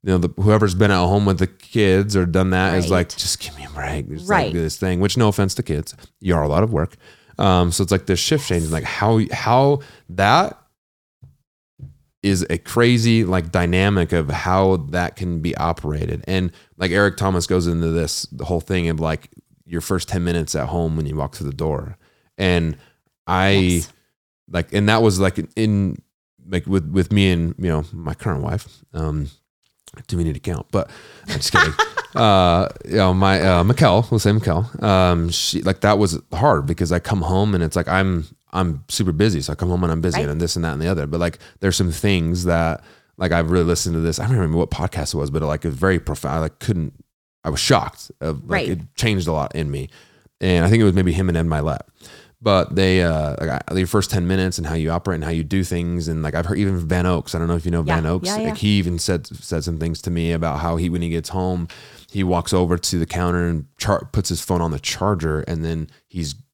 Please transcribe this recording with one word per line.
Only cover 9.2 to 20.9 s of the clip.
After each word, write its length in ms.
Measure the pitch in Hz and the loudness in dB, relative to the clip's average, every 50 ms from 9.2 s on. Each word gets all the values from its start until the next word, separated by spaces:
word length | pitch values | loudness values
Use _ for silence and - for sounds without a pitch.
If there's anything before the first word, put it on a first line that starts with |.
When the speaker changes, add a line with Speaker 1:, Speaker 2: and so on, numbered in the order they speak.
| 110 - - | 2 0 -4
Speaker 1:
how 480 | - - 110 117 127 135 139 143 139 139 - - - _ _ | -4 0 2 4 4 4 4 2 0 -2 -10 -20 -20 _ _
that 460 | 90 92 98 101 120 160 190 - - _ _ _ _ _ _ _ _ _ _ _ _ _ - - _ _ _ _ _ _ _ _ _ _ - - - _ _ _ _ _ - | -2 0 2 4 4 4 2 0 -4 _ _ _ _ _ _ _ _ _ _ _ _ _ -20 -20 _ _ _ _ _ _ _ _ _ _ -18 -18 -18 _ _ _ _ _ 0
is 220 | 101 98 87 87 - | 0 2 2 0 -2
a 80 | 82 85 | -2 -6
crazy, 680 | - - - 120 120 120 123 120 113 117 113 113 110 | -6 -2 2 4 4 6 4 4 4 4 4 4 2
like, 260 | 87 92 92 82 82 | 2 0 0 -2 0
dynamic 600 | 85 92 90 85 87 92 95 101 101 98 87 80 - | 0 0 2 2 2 4 4 4 4 2 2 2 0
of 160 | 85 78 73 | 0 0 0
how 480 | 80 82 - 90 92 95 98 95 95 90 73 71 | -4 -4 -2 0 2 4 4 4 4 2 0 -4
that 240 | 85 90 87 82 - - | -4 -4 -4 -4 -6 -6
can 240 | - 90 85 82 | -6 -4 -4 -4
be 140 | 78 85 - - | -4 -4 -4 -2
operated. 640 | 71 82 82 - - 73 76 76 80 80 78 - - - | -2 -2 -2 -4 -4 -6 -4 -4 -4 -4 -6 -6 -6 -4
And, 240 | 95 95 90 87 - - - _ _ - | -2 -2 -2 -2 -4 -10 -20 _ _ -4
like, 140 | 92 92 | -2 0
Eric 260 | 85 98 101 101 - - | 2 4 2 2 2 0
Thomas 280 | 101 95 95 90 85 | -2 0 0 0 0
goes 220 | - 92 92 85 85 | 0 0 0 2 0
into 220 | 85 82 82 80 | 0 0 0 0
this, 360 | 80 85 82 73 - - - - | 0 0 -2 -2 -4 -8 -8 -10
the 140 | - - 80 | -12 -12 -6
whole 160 | 73 90 85 | -4 -4 -4
thing 260 | 80 - 98 90 85 82 | -2 -2 -2 0 0 0
of, 100 | 80 78 | -2 -2
like, 280 | 80 80 80 78 - - _ - _ _ _ _ _ | -2 -2 -4 -4 -8 -14 _ -20 _ _ _ _ _
your 160 | - 82 85 | -8 -8 -8
first 260 | - - 98 90 - - | -4 -2 -2 -2 -2 -2
ten 140 | - 92 85 | -4 -2 0
minutes 320 | 87 85 85 80 - - | 0 0 -2 -2 -2 -4
at 120 | 78 65 65 | -4 -4 -2
home 280 | 76 87 85 80 | -2 -2 -2 -2